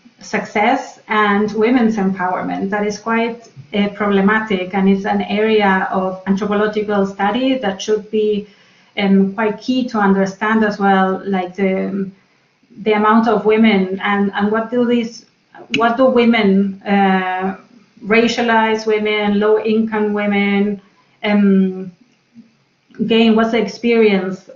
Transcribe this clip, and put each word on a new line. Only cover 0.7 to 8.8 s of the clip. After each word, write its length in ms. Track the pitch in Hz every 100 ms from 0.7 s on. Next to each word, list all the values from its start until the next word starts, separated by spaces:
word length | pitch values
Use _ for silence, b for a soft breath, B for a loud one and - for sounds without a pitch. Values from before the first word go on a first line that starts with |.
| 262 - - -
and 440 | 214 208 202 214
women's 440 | 220 226 262 226 208
empowerment. 720 | 190 185 185 - 180 180 196
That 160 | 208 208
is 140 | 202
quite, 500 | 226 226 233 - - - -
uh, 160 | 208 202
problematic, 840 | - 208 196 196 220 - 185 180 196
and 140 | 196
it's 160 | 196 208
an 160 | 202
area 640 | 208 202 220 214 202 190 -
of 300 | 190 190 185 196
anthropological 800 | 196 202 202 214 214 208 202 196
study 500 | - 202 247 269 254
that 240 | 220 196
should 300 | 214 214 196
be, 360 | 220 214 202 - b b b